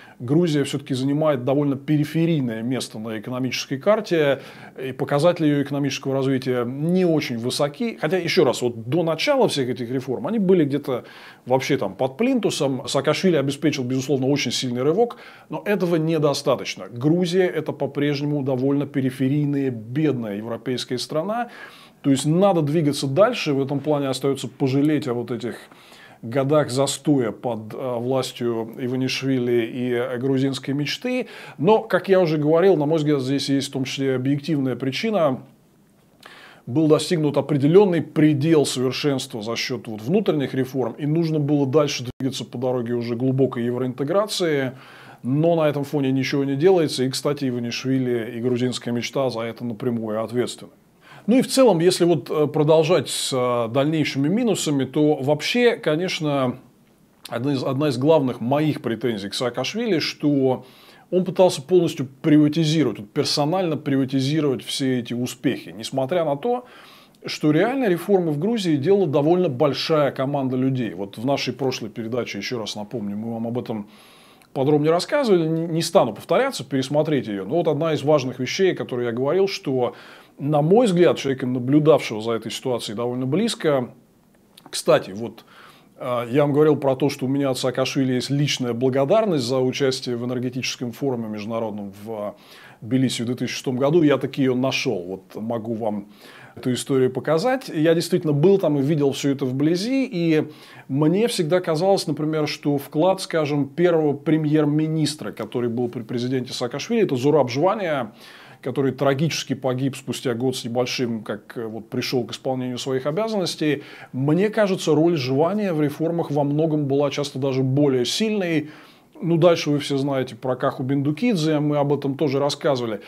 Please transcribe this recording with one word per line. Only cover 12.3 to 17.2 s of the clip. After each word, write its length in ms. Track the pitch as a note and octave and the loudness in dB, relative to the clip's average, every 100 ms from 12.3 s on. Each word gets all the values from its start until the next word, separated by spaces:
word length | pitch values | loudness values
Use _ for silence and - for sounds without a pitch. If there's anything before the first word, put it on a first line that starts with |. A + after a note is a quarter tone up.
| C4 G3 - C#3 C3 - | 2 0 0 -2 -4 -4
Саакашвили 480 | C#3+ C#3 - F#3+ D#3 | -2 0 2 2 2
обеспечил, 480 | C#3 C#3 D#3 C#3 | 0 -2 -2 -2
безусловно, 440 | B2 C3 C3 C3+ C3 | -2 -2 0 0 2
очень 240 | C#3+ C3 | 0 0
сильный 320 | - C3 A#2+ | -4 -4 -2
рывок, 340 | C3+ F3+ A#3 - - - - | 0 2 0 -2 -18 -20 -12
но 140 | D#3 G#3 | -8 -2
этого 300 | G3+ F3+ E3+ | -2 0 0
недостаточно. 880 | D#3 D#3+ D3 C3+ D3 B2 F#2+ - F#2+ | 0 2 0 0 0 -2 -2 -10 -12
Грузия — 600 | A#2 D3 F3 | -2 2 2